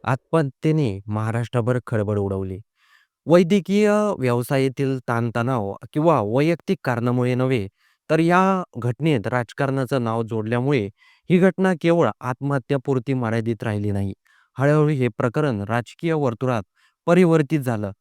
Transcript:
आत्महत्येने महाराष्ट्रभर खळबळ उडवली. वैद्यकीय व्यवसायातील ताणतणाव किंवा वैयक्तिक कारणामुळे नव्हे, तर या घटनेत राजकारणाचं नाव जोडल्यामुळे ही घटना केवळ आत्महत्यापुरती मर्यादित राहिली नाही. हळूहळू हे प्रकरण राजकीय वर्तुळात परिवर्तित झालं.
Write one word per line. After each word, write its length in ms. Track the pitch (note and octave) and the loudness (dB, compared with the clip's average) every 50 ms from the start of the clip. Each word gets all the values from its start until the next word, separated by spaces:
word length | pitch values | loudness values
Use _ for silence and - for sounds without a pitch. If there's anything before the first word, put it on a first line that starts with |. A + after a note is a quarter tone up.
| - | -2
आत्महत्येने 840 | - C3 C3 _ _ - E3 D#3 C3+ - _ - D#3 D#3 D#3 D3 A#2 G2 G2 G2 | -2 -4 -4 _ _ 0 0 0 0 -4 _ -2 0 2 2 0 0 -2 -4 -6
महाराष्ट्रभर 720 | G#2+ G#2 G#2+ A2 A2 A2+ A#2 A#2+ - - B2 A2+ A#2 B2+ B2 - | -4 -4 -2 -2 -2 -2 -2 -4 -2 -2 -2 0 0 -2 -2 -2
खळबळ 320 | - B2+ A2 G#2 G2+ G#2+ G2+ | -2 -2 -2 0 0 -2 -2
उडवली. 400 | G2+ G2 G2 F#2+ G2 F#2+ F#2+ F#2 - _ _ _ _ _ _ _ _ _ _ _ _ | -2 -2 -2 -4 -4 -6 -8 -12 -14 _ _ _ _ _ _ _ _ _ _ _ _
वैद्यकीय 640 | A#2+ D#3+ F3 F#3+ D#3+ G#3 G3+ D#3 - G3 G#3 G#3+ G#3 G#3 G#3 G#3 G#3 G3 - | 4 4 4 6 4 2 0 0 0 0 2 2 2 2 2 0 -2 -2 -2
व्यवसायातील 800 | C3 B2 A#2+ A#2+ B2 - C#3+ C3+ C3+ C3+ B2+ - C#3 C3+ C3+ C3 - - | 0 0 0 0 0 -2 0 0 0 -2 -2 -2 -2 -2 -2 -4 -4 -4
ताणतणाव 640 | A#2+ A#2 A#2 A#2+ A2 A#2 A#2 B2 C3+ A#2+ G2+ G2 G2 - - - | -2 -2 -2 -2 -2 -2 -2 -2 -2 -2 -4 -6 -8 -10 -14 -6
किंवा 280 | _ D#3 D3+ E3+ D#3+ C3 G#2 | _ 0 2 4 2 2 2
वैयक्तिक 540 | G2+ A2+ C3 D3 D#3+ E3+ - - - F#3+ - _ | 0 0 0 2 0 0 -2 -2 -4 -4 -4 _
कारणामुळे 500 | C3+ B2 A#2 A#2 B2 A#2+ B2+ B2 B2 B2+ | -2 -2 0 0 0 0 0 0 0 0
नव्हे, 320 | B2 B2+ C3 C3+ A#2 G2 G2 _ _ _ _ _ _ _ _ | 0 0 0 0 -2 -2 -6 _ _ _ _ _ _ _ _
तर 80 | D#3 D#3+ | 0 2
या 440 | E3 E3+ F3 F3+ F#3 F#3+ F#3+ F#3 F3+ _ _ A#2 | 2 4 4 4 2 2 0 -2 -4 _ _ -6
घटनेत 480 | A2 A#2+ A#2+ _ C#3 D#3+ D3+ A#2 F#2 | -4 -4 -4 _ 0 0 0 0 -2
राजकारणाचं 800 | A2 A#2+ B2 A#2 - - - C#3+ C3+ C3+ C3+ C3 A2+ C#3+ C3+ A#2+ | -2 -4 -4 -4 -4 -4 -4 -2 -2 0 -2 -2 -2 -2 -2 -2
नाव 180 | A2+ A2+ A#2 | -2 -2 -4
जोडल्यामुळे 680 | A#2 G#2+ A#2 A2 G#2+ A2 A#2+ A#2+ B2+ C#3 D3 B2+ G2+ G2 _ _ _ _ _ _ _ _ | -4 -4 -4 -6 -4 -2 -2 -2 0 0 0 0 -2 -4 _ _ _ _ _ _ _ _
ही 80 | E3 F#3 | 2 4
घटना 340 | E3+ F#3+ F3 - F#3+ F#3+ F#3 D3 | 4 4 2 2 0 0 0 0
केवळ 300 | - E3+ E3+ E3+ D#3 A2 G#2 _ | 2 2 4 4 2 2 0 _
आत्महत्यापुरती 920 | - B2 B2+ _ C3+ C#3+ C#3 C3+ - _ C#3+ C3+ - - C#3 C3 A2+ - C3+ | -8 -8 -6 _ -4 -2 -2 -2 -2 _ -4 -2 0 0 -2 -2 0 -2 -2
मर्यादित 480 | B2+ A#2+ A2 A2 A#2 A2 A2+ A#2 G#2 | -2 0 0 0 0 0 -2 -4 -4
राहिली 280 | - A#2 G#2 G#2 G2+ G#2 | -4 -4 -2 -2 -2 -2
नाही. 220 | G2+ G2+ G2 G2 F#2+ _ _ _ _ _ _ _ _ | -2 -2 -2 -4 -6 _ _ _ _ _ _ _ _
हळूहळू 320 | - C3 C#3+ D3 D3+ D3+ D3 | 0 2 2 4 4 2 2
हे 200 | D#3 C3 B2 A#2+ | 2 0 0 -2
प्रकरण 520 | A2 - - B2 G#2 D3 D#3 C#3+ A#2+ G2+ | -2 -2 -4 -2 0 0 -2 -2 -2 -4
राजकीय 520 | G2+ G2+ A2+ A#2+ A2+ - - _ - E3 | -4 -2 -4 -4 -4 -6 -14 _ -4 -4
वर्तुळात 500 | D#3+ D#3 C#3+ B2+ A2 - - B2+ B2 A2+ F#2 _ _ _ _ _ _ _ _ | -2 0 0 -2 -2 -2 -4 -2 -2 -4 -6 _ _ _ _ _ _ _ _
परिवर्तित 540 | - E3+ F3 F#3 E3 D#3+ D#3+ D3+ C3 E3 D3+ | 2 4 6 6 6 6 4 2 2 0 -2
झालं. 300 | C3 B2+ A#2 G#2 G#2+ G2 G2+ _ | 0 -2 -2 -2 -4 -6 -8 _